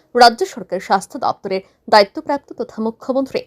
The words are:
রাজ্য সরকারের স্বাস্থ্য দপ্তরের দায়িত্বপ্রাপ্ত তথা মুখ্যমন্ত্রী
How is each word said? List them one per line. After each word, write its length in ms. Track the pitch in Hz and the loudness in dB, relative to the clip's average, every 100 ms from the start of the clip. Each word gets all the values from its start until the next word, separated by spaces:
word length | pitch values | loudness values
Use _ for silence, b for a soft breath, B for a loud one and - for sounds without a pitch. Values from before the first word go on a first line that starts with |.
| b 240 | b 6
রাজ্য 300 | 233 233 381 | 6 6 -6
সরকারের 360 | - 180 185 | -8 -10 -10
স্বাস্থ্য 380 | - 196 - 277 | -2 -2 -2 -6
দপ্তরের 420 | - - 196 190 b b - | -6 -6 -6 -8 b b 2
দায়িত্বপ্রাপ্ত 640 | 214 202 - 302 285 - | 4 4 0 -6 -6 -6
তথা 280 | - 240 - | -12 -12 -6
মুখ্যমন্ত্রী 580 | 220 226 - 262 269 - | -8 -8 -4 -4 -2 -6